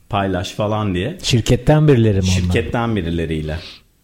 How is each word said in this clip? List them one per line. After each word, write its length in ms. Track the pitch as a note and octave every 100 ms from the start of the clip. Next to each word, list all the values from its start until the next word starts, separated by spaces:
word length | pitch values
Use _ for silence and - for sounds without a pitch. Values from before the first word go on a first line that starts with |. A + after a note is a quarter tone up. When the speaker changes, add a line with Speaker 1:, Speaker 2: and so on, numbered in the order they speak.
| _
Speaker 1:
paylaş," 440 | G2+ F#2+ F#2 F#2
falan 420 | - G#2 G#2+ G#2+
diye. 240 | F2+ A2 F#3+
Speaker 2:
Şirketten 680 | - A#2 - B2 - D3+ D3+
birileri 260 | B2+ A2 F#2+
mi 40 |
onlar? 80 | F#2
Speaker 1:
Şirketten 640 | F#2 F2+ G#2 A#2 B2 A#2 G#2
birileriyle. 600 | E2 E2+ D#2+ D#2+ D2+ D#2 - - _ _